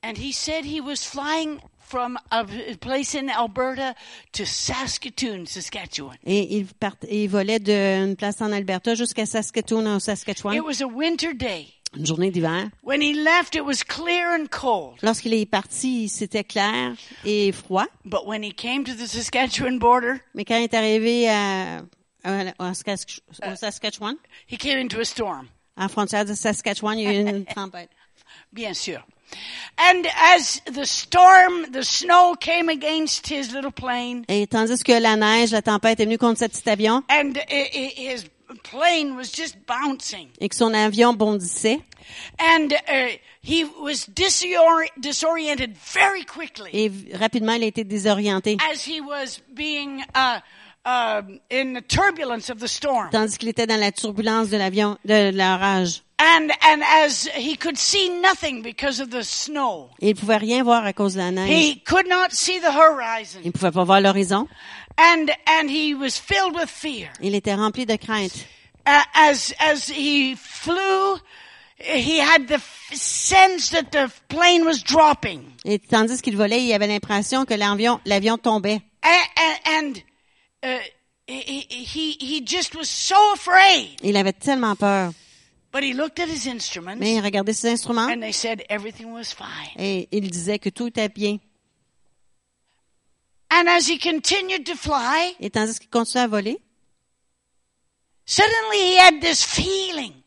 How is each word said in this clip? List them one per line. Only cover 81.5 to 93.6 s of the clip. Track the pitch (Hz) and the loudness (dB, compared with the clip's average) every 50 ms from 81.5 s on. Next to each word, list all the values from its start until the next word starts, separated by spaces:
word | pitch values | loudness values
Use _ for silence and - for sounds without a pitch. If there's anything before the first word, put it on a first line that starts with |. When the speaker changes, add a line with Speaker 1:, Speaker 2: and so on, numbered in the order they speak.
| 277 277 - _ | -10 -10 -10 _
Speaker 1:
he, | 254 247 247 - - 302 320 311 294 - | -14 -14 -12 -10 -8 -6 -6 -6 -6 -8
he | 262 254 302 311 247 | -8 -6 -6 -6 -4
just | 208 320 359 330 - - | -4 -4 -4 -4 -4 -8
was | 320 311 - | -10 -8 -8
so | - - - - 370 392 415 415 403 | -6 -4 -4 2 4 6 6 6 4
afraid. | - - 359 359 381 381 392 370 302 220 180 - - | 0 -2 4 6 6 8 8 6 4 0 -6 -14 -6
Speaker 2:
Il | - 196 208 | -2 0 2
avait | 202 196 196 | 2 2 0
tellement | 190 _ - 277 277 262 240 220 202 | -2 _ -2 -2 0 0 0 -2 0
peur. | - 208 202 202 196 185 175 165 - _ _ _ _ _ _ _ _ _ _ | 0 0 2 2 2 0 -4 -6 -12 _ _ _ _ _ _ _ _ _ _
Speaker 1:
But | - 269 285 | -6 -4 -4
he | 277 | -2
looked | 254 254 302 311 _ - | -2 -2 -4 -4 _ -6
at | 349 320 | -4 -4
his | 330 285 226 262 | -4 -6 -6 -8
instruments. | 247 226 - - - 185 170 180 196 226 | -8 -8 -8 -10 -10 -10 -12 -12 -8 -4
Speaker 2:
Mais | 196 214 226 | -2 0 0
il | 220 | 0
regardait | 202 202 196 202 196 208 | 0 0 -2 0 -2 -2
ses | 220 - - 233 | -4 -2 0 0
instruments. | 233 226 - - 240 233 226 254 | 0 0 -2 -2 -2 0 0 0
Speaker 1:
And | 240 240 | -2 -4
they | 220 220 | -6 -6
said | 208 - - 226 226 202 170 _ | -6 -4 -4 -4 -6 -6 -6 _
everything | 208 208 202 220 214 - 226 226 | -8 -6 -6 -10 -14 -14 -18 -16
was | 226 233 226 - - | -14 -14 -12 -12 -14
fine. | - - - 156 156 151 - - | -14 -14 -14 -14 -14 -14 -16 -10
Speaker 2:
Et | - 185 196 196 185 - _ | -8 -6 -4 -4 -4 -6 _
il | - 208 196 190 | -4 -4 -4 -4
disait | 175 175 165 185 208 208 | -6 -6 -6 -4 -6 -4
que | - 202 | -4 -6
tout | - - 240 240 | -6 -4 -8 -6
était | 226 - 214 214 | -4 -4 -4 -4
bien. | _ - 208 208 208 208 _ _ _ _ _ _ _ _ _ _ _ _ _ _ _ _ _ _ _ _ _ _ _ _ _ _ _ _ _ _ _ _ _ _ _ _ _ _ _ _ _ _ | _ -4 -2 -2 -2 -4 _ _ _ _ _ _ _ _ _ _ _ _ _ _ _ _ _ _ _ _ _ _ _ _ _ _ _ _ _ _ _ _ _ _ _ _ _ _ _ _ _ _
Speaker 1:
And | 311 339 | 4 4